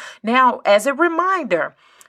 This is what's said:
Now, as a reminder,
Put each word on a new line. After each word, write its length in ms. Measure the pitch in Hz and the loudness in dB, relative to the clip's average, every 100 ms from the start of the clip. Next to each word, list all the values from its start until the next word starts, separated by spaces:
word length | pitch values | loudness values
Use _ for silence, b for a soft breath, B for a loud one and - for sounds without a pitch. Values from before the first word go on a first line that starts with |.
| B B | B B
Now, 400 | 208 254 254 220 - | -2 2 2 2 2
as 200 | 208 240 | 2 2
a 80 | |
reminder, 800 | 269 339 330 370 370 262 165 - b b b | 0 0 0 -2 -2 -2 -4 -4 b b b